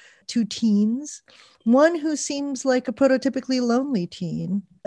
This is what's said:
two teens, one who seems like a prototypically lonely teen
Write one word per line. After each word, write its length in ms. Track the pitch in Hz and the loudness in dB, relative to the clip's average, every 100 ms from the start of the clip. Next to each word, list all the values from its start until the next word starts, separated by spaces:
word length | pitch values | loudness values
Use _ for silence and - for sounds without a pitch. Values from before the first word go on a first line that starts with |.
| - _ - | -20 _ -6
two 200 | 240 220 | -2 -2
teens, 760 | - 226 202 214 247 294 - _ _ - _ | 0 2 4 2 0 -6 -16 _ _ -20 _
one 340 | 220 254 311 339 | 2 6 6 2
who 180 | 311 294 | -2 -2
seems 480 | - 285 285 254 | -4 -6 -6 -4
like 240 | 269 254 254 | 0 0 -2
a 60 | |
prototypically 680 | 226 269 254 269 254 254 254 | 0 2 2 0 -4 -4 -2
lonely 460 | 240 240 285 226 175 | 0 0 0 -2 -4
teen 540 | - 170 156 165 202 - _ | -6 -8 -6 -4 -4 -6 _